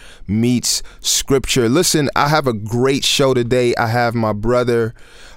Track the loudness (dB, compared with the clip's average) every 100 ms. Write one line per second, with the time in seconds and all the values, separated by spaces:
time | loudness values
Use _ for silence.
0 | -16 -14 -4 0 2 0 -2 -4 -8 -8
1 | -4 -2 0 0 2 0 2 2 2 0
2 | 0 0 2 2 0 -2 -4 0 0 0
3 | 0 2 2 2 0 2 2 0 0 0
4 | 0 0 -2 -2 0 0 0 0 -2 -6
5 | -20 -20 -20